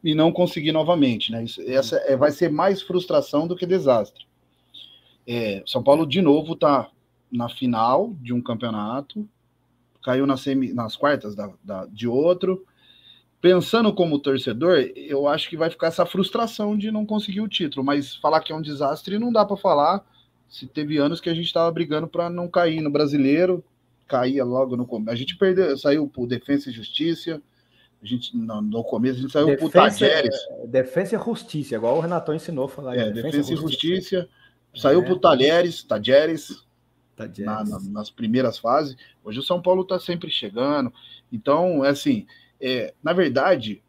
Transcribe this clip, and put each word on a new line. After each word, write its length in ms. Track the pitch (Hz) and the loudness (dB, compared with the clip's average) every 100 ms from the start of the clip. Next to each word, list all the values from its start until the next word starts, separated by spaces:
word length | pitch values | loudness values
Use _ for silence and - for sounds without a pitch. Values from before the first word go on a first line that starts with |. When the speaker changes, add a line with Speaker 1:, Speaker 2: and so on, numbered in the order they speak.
Speaker 1:
e, 80 | 165 | 0
e 40 | |
não 180 | 156 160 | 4 4
conseguir 400 | - 180 175 151 | 4 0 0 -2
novamente, 580 | 160 156 175 139 113 - | 0 2 4 4 2 -4
né? 120 | 113 | -6
Isso, 160 | 113 - | -8 -10
essa 340 | 95 127 135 151 - | -2 0 2 0 2
é, 100 | 135 | 4
vai 140 | 147 | 2
ser 200 | 147 170 | 2 0
mais 300 | 151 185 190 | 2 2 0
frustração 640 | - 180 180 156 139 143 165 | -2 -4 2 0 2 -2 -2
do 80 | 180 | -4
que 100 | 180 | -2
desastre. 580 | 185 147 120 104 _ - _ _ _ _ - - - _ _ - | 0 4 2 2 _ -20 _ _ _ _ -20 -20 -20 _ _ -6
É, 360 | 120 110 98 - | -4 -2 -4 -4
São 160 | 127 | -2
Paulo, 240 | 120 147 160 | 4 4 4
de 140 | 143 | 2
novo, 320 | 175 143 156 | 4 4 2
tá 340 | 160 156 139 113 _ _ _ _ | 0 4 4 0 _ _ _ _
na 180 | 120 120 | -4 -4
final 680 | - 127 117 113 135 220 185 | -2 -2 2 4 2 0 -6
de 120 | 120 | -6
um 80 | 123 | -4
campeonato, 880 | 120 113 117 107 104 127 147 214 208 _ _ _ _ _ _ _ | -4 -6 -4 -6 -6 -8 -8 -12 -12 _ _ _ _ _ _ _
caiu 240 | - 127 139 | -2 0 2
na 100 | 131 | 0
semi, 360 | - 135 127 | -2 -2 -2
nas 220 | 120 110 - | -4 -6 -2
quartas 380 | 143 139 107 | 0 0 -4
da, 160 | 104 101 95 | -10 -10 -12
da, 220 | 95 95 - | -12 -10 -10
de 200 | 104 117 | -8 -2
outro. 580 | 123 156 180 185 185 - _ _ _ _ _ _ _ | 0 2 2 0 -4 -6 _ _ _ _ _ _ _
Pensando 520 | 175 180 - 220 208 | 4 4 4 2 2
como 260 | 208 170 147 | 2 2 2
torcedor, 600 | 143 135 127 113 165 175 - | 0 0 -2 0 4 4 2
eu 340 | - 139 139 143 | -4 -6 -2 0
acho 200 | 156 - | 0 -4
que 80 | 160 | -2
vai 120 | 160 | -4
ficar 200 | 165 165 | 0 -4
essa 180 | 165 175 | 0 -2
frustração 680 | 185 185 226 226 - 208 214 | 0 -2 -2 -4 -4 -4 -2
de 140 | 208 | -2
não 140 | 214 | -4
conseguir 360 | 214 214 208 190 | -2 -4 -4 -6
o 80 | 214 | -4
título, 360 | - 160 143 | -4 -4 -2
mas 300 | 135 143 135 - | 0 0 -2 -2
falar 240 | 151 160 | 2 2
que 120 | 156 | 0
é 20 | 156 | -8
um 60 | |
desastre 560 | 151 143 139 156 - 202 | -8 -4 -4 -4 -4 -4
não 140 | 240 | 0
dá 120 | 220 | 2
pra 120 | 208 202 | 2 2
falar. 480 | 196 147 147 196 - _ _ _ _ | 2 4 4 2 -4 _ _ _ _
Se 180 | - 131 | -18 -12
teve 300 | - 147 151 | -8 -2 0
anos 240 | 143 170 | 0 0
que 80 | - | -4
a 60 | |
gente 180 | 165 170 | -4 -2
tava 180 | 170 165 | 0 0
brigando 340 | 165 160 151 165 | 0 -2 -2 -4
pra 240 | 165 170 | -4 -4
não 180 | 175 175 | -4 -2
cair 320 | 175 175 160 | 2 2 0
no 100 | 156 | -2
Brasileiro, 720 | 143 147 147 135 147 185 180 - _ _ _ _ | 0 0 2 4 4 4 0 -4 _ _ _ _
caía 380 | 131 123 139 | -2 0 0
logo 320 | 123 123 131 123 | 0 0 0 0
no 100 | 123 | -4
come-, 240 | 113 107 | -4 -4
a 40 | 117 | -6
gente 200 | 135 - | -6 0
perdeu, 400 | 196 185 180 139 | 2 2 2 0
saiu 300 | 147 147 143 | 0 0 0
pro 180 | - 120 | -4 -6
Defensa 440 | 123 - 143 139 | -6 -2 -2 -2
e 20 | |
Justiça, 680 | 113 101 - 165 160 - 160 - _ _ _ _ _ | -12 -10 -4 -2 -4 -6 -10 -12 _ _ _ _ _
a 60 | 104 | -8
gente, 300 | 123 - 120 | -6 -6 -8
no, 260 | 113 110 | -6 -4
no 220 | 107 113 | -4 -4
começo 340 | 117 113 123 127 | -4 -2 -2 -2
a 40 | |
gente 100 | 135 | -4
saiu 240 | 151 143 139 | 0 2 2
pro 100 | 160 | 4
Speaker 2:
Defensa, 320 | 175 147 - | 6 6 4
Speaker 1:
Talheres. 380 | 139 156 120 - - - | 2 4 0 -2 -8 -14
Speaker 2:
é, 40 | 117 | -2
Defensa 480 | 131 127 - 190 220 | 0 0 -2 -2 -4
e 20 | |
Justiça, 560 | 226 233 - 156 135 | -4 -6 -6 -8 -6
igual 220 | 110 117 143 | -2 0 0
o 40 | |
Renatão 320 | 165 175 160 | 0 -4 -2
ensinou 320 | 156 - 147 135 | -6 -6 -6 -6
a 20 | |
falar, 260 | - 135 123 | -6 -6 -2
Speaker 1:
É, 140 | 110 | -2
Speaker 2:
Defensa 80 | 107 | -2
e 40 | 135 | -4
Speaker 1:
Defensa 200 | 147 139 | -2 -2
e 40 | 160 | -4
Speaker 2:
Justiça. 400 | 156 - 156 185 180 185 | -4 -4 -2 -2 -2 -4
Speaker 1:
Justiça. 80 | 170 _ _ _ _ | -4 _ _ _ _
Saiu 260 | - 123 156 | -2 4 4
Speaker 2:
É. 40 | |
Speaker 1:
pro 140 | 180 185 | 4 4
Talheres, 640 | 180 139 139 165 175 165 | 4 6 6 4 2 -2
Talheres, 840 | - 110 107 135 156 160 - - _ _ _ _ _ _ | -4 -4 4 4 4 -2 -8 -18 _ _ _ _ _ _
Speaker 2:
Talheres. 220 | - 92 | -16 -8
Speaker 1:
na, 200 | 104 107 | -6 -4
na, 160 | 107 101 | -4 -6
nas 300 | 98 104 104 | -8 -10 -12
primeiras 480 | _ 113 120 123 110 | _ 0 2 0 -2
fases. 380 | 113 131 151 127 - _ | 0 0 0 -8 -20 _
Hoje 140 | - 110 | -12 -8
o 20 | |
São 180 | 139 180 | -2 -2
Paulo 240 | 175 185 | 2 2
tá 140 | 185 185 | 2 -4
sempre 320 | - 175 170 | -4 -8 -4
chegando. 600 | - 110 98 135 147 139 - - - _ | -6 -6 -4 0 0 -2 -6 -20 -20 _
Então, 500 | 117 123 147 180 160 | -8 0 2 2 2
é 40 | 135 | 2
assim, 380 | 139 147 117 95 - _ _ | 0 0 -2 -2 -18 _ _
é, 320 | 131 127 107 - | -4 -4 -4 -6
na 120 | 156 | -2
verdade 680 | 175 165 123 156 175 107 101 | 2 2 2 2 2 0 -10